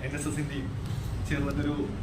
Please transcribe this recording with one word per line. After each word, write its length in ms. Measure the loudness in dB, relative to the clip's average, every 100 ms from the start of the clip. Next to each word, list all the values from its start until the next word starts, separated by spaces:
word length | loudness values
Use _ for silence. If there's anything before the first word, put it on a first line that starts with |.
| -4
എൻ 60 | -2
എസ് 120 | 0
എസിൻ്റെയും 360 | 0 0 -2 -2 -4 -2 -2 -2 -2 2
ചേർന്നിട്ടൊരു 460 | 2 2 2 2 2 0 -2